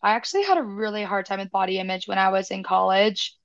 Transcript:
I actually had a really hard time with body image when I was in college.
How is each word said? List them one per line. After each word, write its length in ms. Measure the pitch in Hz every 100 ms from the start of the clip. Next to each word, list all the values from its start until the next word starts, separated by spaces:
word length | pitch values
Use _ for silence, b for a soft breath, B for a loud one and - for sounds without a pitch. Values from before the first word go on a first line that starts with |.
I 80 | 202
actually 320 | 226 - 381
had 140 | 403 359
a 60 |
really 400 | 226 202 214 208
hard 220 | 202 196 190
time 140 | 196
with 120 | 196
body 280 | 196 190 190
image 280 | 185 185 185
when 120 | 190
I 100 | 190
was 220 | 190 190
in 120 | 190
college. 720 | 190 185 185 190 214 196 - -